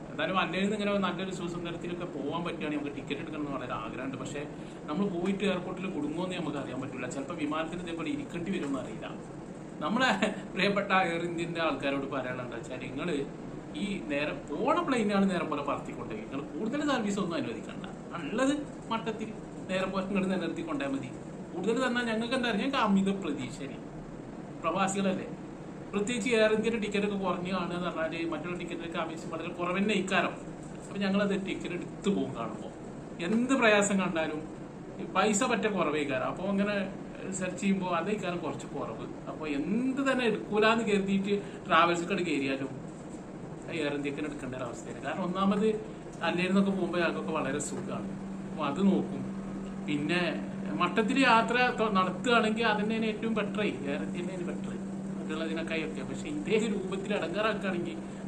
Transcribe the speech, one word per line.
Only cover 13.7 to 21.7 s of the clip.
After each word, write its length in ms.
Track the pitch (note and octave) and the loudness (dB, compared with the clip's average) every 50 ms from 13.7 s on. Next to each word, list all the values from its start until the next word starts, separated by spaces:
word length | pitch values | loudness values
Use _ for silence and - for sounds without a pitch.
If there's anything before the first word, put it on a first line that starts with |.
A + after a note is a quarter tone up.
| - D#3+ | -6 -4
ഈ 40 | G3 G3 F#3 D#3+ - D3 | -2 -2 -2 -2 -2 -2
നേരെ 200 | C#3+ C#3+ D3+ E3+ F3+ - - - | 0 0 0 -2 -2 -4 -6 -6
പോണ 240 | D3 E3+ G#3+ C4+ D#4+ F4 D#4+ | -4 0 2 4 4 4 2
പ്ലെയിനാണ് 400 | C4+ C4 A#3+ G#3 G3+ G#3 G3 G3 F#3+ F3+ | 2 2 2 4 4 4 6 6 4 4
നേരെ 100 | E3+ D#3 D#3 | 2 0 0
പോലെ 140 | D3 C#3+ C#3 C#3 | -2 -2 0 -2
പറത്തിക്കൊണ്ടേ. 480 | B2+ - - - - A#2+ A#2 A2 A2+ G#2+ | -2 -2 -4 -6 -8 -8 -6 -6 -6 -6
നിങ്ങൾ 180 | A2 A2+ C3 C#3 D3+ - D3 | -6 -6 -6 -6 -6 -4 -4
കൂടുതൽ 260 | D#3 A3 - C#4+ D4 D4+ D4 | -4 -2 -2 0 0 2 2
സർവീസ് 280 | C4+ A#3+ G#3 G3+ G3 G3+ F#3 | 2 2 2 0 0 0 0
ഒന്നും 120 | E3 E3 D3+ | 0 0 -2
അനുവദിക്കണ്ട. 440 | A#2+ A#2+ A2+ G#2 - - - - - - - - - - - E3+ | -2 -2 -4 -6 -6 -8 -8 -8 -8 -8 -10 -10 -10 -8 -8 -6
ഉള്ളത് 340 | E3+ - G3+ A#3+ C4 C4+ D4 D4 D4 - - - - - A3+ | -4 -2 2 2 4 4 2 0 -2 -6 -8 -10 -6 -2 -2
മട്ടത്തിൽ 360 | A3 - A#3 G#3+ - A3 G#3+ - - - - - - - - | -2 -2 -2 -4 -4 -4 -6 -8 -10 -10 -10 -10 -10 -4 -2
നേരെ 140 | F#3 F#3 F#3+ F#3+ | 0 0 0 0
പോലെ 140 | G3 F#3+ F#3+ - | 0 -2 0 0
ഇങ്ങോട്ട് 220 | G#3 F#3+ F#3+ F#3+ | 2 2 2 2
നിലനിർത്തി 300 | F#3 E3+ E3 D#3+ - - - D#3+ | 2 0 0 -2 -2 -2 -4 -2
കൊണ്ടാൽ 200 | D3+ C#3 C#3 C#3 C3+ | -2 -2 0 0 -2
മതി. 160 | C3 B2+ - - - - - - - - - | -2 -4 -6 -8 -10 -10 -10 -10 -10 -10 -8
കൂടുതൽ 240 | - F3+ F#3 G#3 | -6 -2 2 2